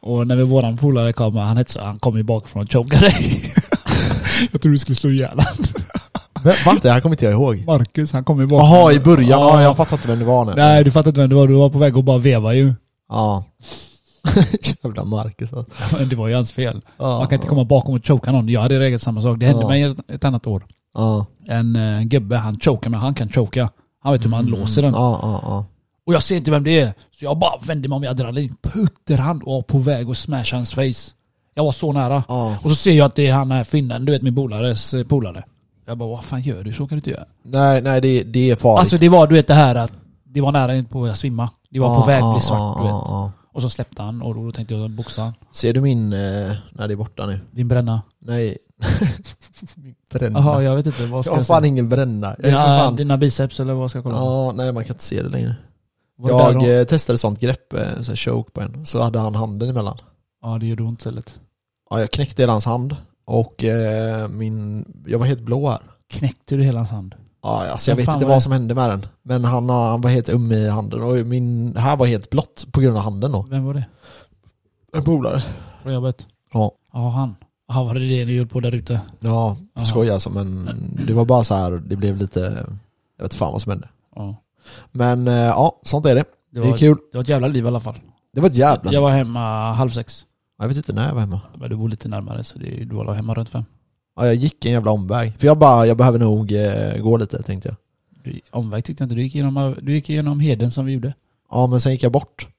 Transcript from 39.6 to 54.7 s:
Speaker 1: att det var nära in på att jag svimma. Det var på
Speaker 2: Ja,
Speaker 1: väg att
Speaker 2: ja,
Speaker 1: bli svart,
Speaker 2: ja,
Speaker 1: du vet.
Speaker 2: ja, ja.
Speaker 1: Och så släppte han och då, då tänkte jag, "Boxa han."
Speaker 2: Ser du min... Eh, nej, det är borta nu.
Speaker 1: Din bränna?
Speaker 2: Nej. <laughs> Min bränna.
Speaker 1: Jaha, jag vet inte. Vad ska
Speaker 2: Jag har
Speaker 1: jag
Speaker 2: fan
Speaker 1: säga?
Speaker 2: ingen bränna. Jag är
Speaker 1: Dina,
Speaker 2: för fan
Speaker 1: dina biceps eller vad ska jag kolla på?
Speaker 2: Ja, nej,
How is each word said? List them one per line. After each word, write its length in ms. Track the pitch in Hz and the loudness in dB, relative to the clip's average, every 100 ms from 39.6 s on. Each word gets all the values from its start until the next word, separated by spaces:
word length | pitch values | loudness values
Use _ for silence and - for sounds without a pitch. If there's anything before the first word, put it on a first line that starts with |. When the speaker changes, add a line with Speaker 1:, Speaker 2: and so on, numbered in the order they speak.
| 139 | 6
Speaker 1:
att 180 | 120 113 - - _ | 4 -4 -10 -20 _
det 160 | _ 135 | _ -2
var 120 | 139 | 0
nära 240 | 143 127 131 | 2 0 -2
in 80 | |
på 180 | 117 131 | -4 -6
att 60 | 120 | -4
jag 80 | 101 | -4
svimma. 340 | 139 117 117 _ _ | -4 -4 -6 _ _
Det 100 | 131 | -2
var 140 | 127 | 2
på 60 | 120 | 4
Speaker 2:
Ja, 60 | 127 | 4
Speaker 1:
väg 100 | 135 | 4
att 40 | 113 | 2
Speaker 2:
ja, 40 | |
Speaker 1:
bli 80 | 113 | 0
svart, 160 | - 107 | 0 -2
Speaker 2:
ja, 180 | 104 - | -2 -4
Speaker 1:
du 40 | |
vet. 80 | 110 | -4
Speaker 2:
ja, 120 | 104 - | -4 -6
ja. 240 | 101 98 98 _ | -6 -8 -10 _
Speaker 1:
Och 100 | - | -8
så 80 | 127 | -6
släppte 320 | - 123 - | -6 -12 -10
han 200 | 104 117 | -10 -8
och 120 | 120 | -8
då, 100 | 110 | -8
då 80 | 117 | -10
tänkte 220 | 117 113 | -10 -8
jag, 160 | 110 110 | -6 -6
"Boxa 320 | 107 113 - | -8 -10 -8
han." 100 | 113 113 _ | -8 -10 _
Speaker 2:
Ser 200 | - 117 | -4 0
du 80 | 120 | 2
min... 320 | 139 123 107 | 2 0 0
Eh, 60 | 98 98 98 98 101 - | -2 -4 -4 -6 -8 -10
nej, 160 | - 107 | -10 -8
det 60 | |
är 20 | 101 | -6
borta 300 | 107 - 101 | -8 -8 -8
nu. 140 | 95 - | -8 -10
Speaker 1:
Din 180 | 120 123 | -6 -2
bränna? 340 | 123 120 113 - _ | 0 0 -4 -6 _
Speaker 2:
Nej. 360 | 117 120 113 - _ _ | -8 -4 -4 -6 _ _
<laughs> 960 | - - 185 - - - - - 185 - | -4 0 -2 -4 -14 -20 -20 -20 -20 -20
Min 180 | 139 120 _ | -20 -20 _
bränna. 260 | 131 120 110 | -4 -2 0
Speaker 1:
Jaha, 240 | 143 143 | 2 2
jag 140 | 135 135 | 2 0
vet 100 | 147 | -2
inte. 200 | 123 120 | -4 -6
Vad 180 | 127 | -6
ska 60 | 131 | -2
Speaker 2:
Jag 40 | 143 | -2
har 40 | |
Speaker 1:
jag 60 | 123 | 2
Speaker 2:
fan 140 | 165 | 2
Speaker 1:
säga? 60 | 151 | 4
Speaker 2:
ingen 200 | 131 117 | 0 0
bränna. 380 | 127 131 107 101 | 0 0 -4 -6
Jag 120 | - | -2
är 40 | 139 | 2
Speaker 1:
Dina, 80 | 139 | 4
Speaker 2:
för 140 | 147 139 | 4 4
fan 180 | 139 120 | 2 0
Speaker 1:
dina 200 | 143 135 | -2 2
biceps 420 | 143 - 135 - | 0 0 -4 -4
eller 140 | 131 | -6
vad 160 | 131 127 | -4 -6
ska 60 | 127 | -6
jag 60 | |
kolla 120 | 127 117 | -6 -4
på? 60 | |
Speaker 2:
Ja, 280 | 131 131 131 | -2 -2 -2
nej, 200 | 113 127 | -4 -4